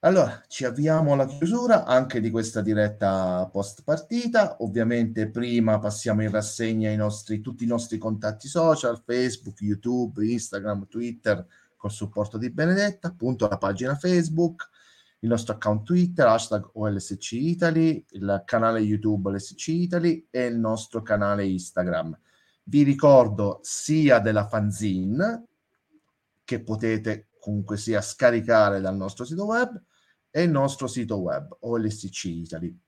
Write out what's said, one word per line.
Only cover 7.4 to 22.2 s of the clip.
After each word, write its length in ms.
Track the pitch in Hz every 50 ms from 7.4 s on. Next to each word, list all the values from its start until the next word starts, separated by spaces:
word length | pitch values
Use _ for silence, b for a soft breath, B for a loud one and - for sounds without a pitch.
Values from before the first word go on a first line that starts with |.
| 107 131 117 - 117
i 40 | 117
nostri 320 | 117 117 117 - 117 107
contatti 480 | 110 110 113 107 110 107 110 - - 143
social, 560 | 143 170 165 160 156 147 - 123 120 113 _
Facebook, 560 | - 120 123 127 127 110 - - 104 101 _
YouTube, 640 | 104 104 104 104 - 120 123 123 123 107 104 104 107
Instagram, 600 | 110 120 113 107 - - 101 101 107 104 101 98 -
Twitter, 580 | _ 113 120 120 117 - _ 110 104 90 87 b b b b b b b
col 140 | - 101
supporto 480 | 104 - 110 101 - 104 104 107 - 110
di 100 | 117 123
Benedetta, 600 | - - 151 170 185 196 202 208 202 - - 170
appunto 380 | 180 - 113 127 127 110 117 104
la 120 | 101 -
pagina 360 | - 98 101 95 123 131 139
Facebook, 760 | 139 - 180 180 175 170 160 156 160 175 170 170 - - - b b b b b b b b b b
il 100 | - 113
nostro 240 | 117 110 110 113 107
account 300 | - - 107 107 107 107
Twitter, 420 | - 175 180 180 175 175 - 139
hashtag 420 | 117 110 113 - - 107 104 92 - _
O 140 | 110 107 107
L 100 | 101 98
S 160 | 95 - 101 95
C 140 | - - -
Italy, 720 | 117 139 165 170 175 175 165 160 160 160 160 156 151 - _
il 300 | - 98 98 98 101 98 -
canale 360 | - - 120 113 113 113 113
YouTube 500 | 107 104 107 104 107 110 107 101 92 98
O 20 |
L 80 | 98 98
S 140 | 95 - -
C 140 | - - -
Italy 580 | 160 170 175 175 180 175 165 175 165 165 - _
e 140 | - 127 127
il 120 | 120 117 117
nostro 460 | 113 110 110 110 - - - 117 110
canale 420 | - 107 101 101 101 104 101 98
Instagram. 720 | 95 92 92 87 - - 92 90 90 87 80 80 82 78 -